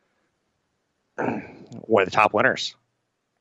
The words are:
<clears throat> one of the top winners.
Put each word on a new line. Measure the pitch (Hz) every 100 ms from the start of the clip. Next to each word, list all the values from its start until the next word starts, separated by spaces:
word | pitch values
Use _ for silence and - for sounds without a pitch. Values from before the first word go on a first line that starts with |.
| _ _ _ _
<clears throat> | _ _ _ _ _ _ _ -
one | 123 107 - - - 117 92 107
of | 92
the |
top | 107 104
winners. | 104 127 87 - - _ _ _ _ _ _